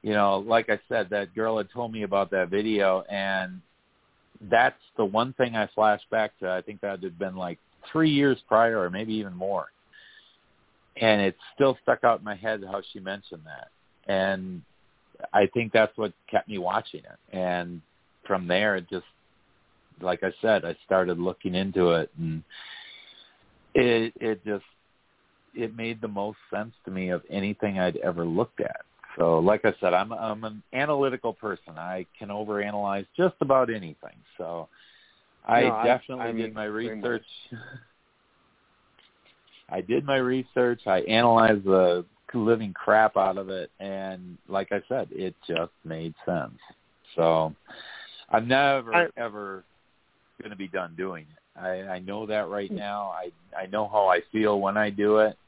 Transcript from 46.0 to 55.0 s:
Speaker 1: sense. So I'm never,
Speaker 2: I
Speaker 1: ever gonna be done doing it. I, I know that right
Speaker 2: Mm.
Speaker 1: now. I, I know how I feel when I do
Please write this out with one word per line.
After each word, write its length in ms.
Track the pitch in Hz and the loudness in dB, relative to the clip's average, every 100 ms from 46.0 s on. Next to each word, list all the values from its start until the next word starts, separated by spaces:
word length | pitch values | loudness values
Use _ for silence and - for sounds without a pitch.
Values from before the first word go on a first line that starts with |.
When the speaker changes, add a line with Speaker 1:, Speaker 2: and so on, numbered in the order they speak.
| 82 80 | -8 -8
Speaker 1:
sense. 340 | - 87 64 - - - _ _ _ | -4 -4 -4 -12 -20 -20 _ _ _
So 400 | - 82 82 80 76 _ - - - - - - | 0 4 4 2 -4 _ -20 -18 -18 -20 -20 -2
I'm 180 | 110 117 | 0 2
never, 460 | 131 139 139 117 | 4 4 2 2
Speaker 2:
I 140 | 170 170 - | 0 0 -2
Speaker 1:
ever 460 | 117 104 101 95 _ _ _ _ _ _ _ _ | -8 -6 -10 -12 _ _ _ _ _ _ _ _
gonna 140 | 110 101 | -16 -10
be 120 | 95 | -8
done 260 | 95 87 82 | -6 -8 -8
doing 300 | 95 85 76 | -8 -8 -16
it. 300 | 78 _ - | _ _ -10
I, 360 | 92 92 98 92 | -6 -6 -8 -10
I 20 | |
know 260 | 92 101 | -8 -10
that 240 | 107 107 87 | -4 -4 -4
right 240 | 101 98 | -6 -6
Speaker 2:
Mm. 60 | 202 | -6
Speaker 1:
now. 340 | 104 104 101 | -6 -6 -6
I, 160 | 87 90 _ _ | -8 -12 _ _
I 120 | - 95 | -12 -6
know 200 | 104 104 | -4 0
how 200 | 107 98 | 2 4
I 140 | 90 - | 4 2
feel 280 | 110 107 101 | 0 2 2
when 180 | 98 104 | 2 0
I 100 | 107 | 0
do 300 | 101 | 2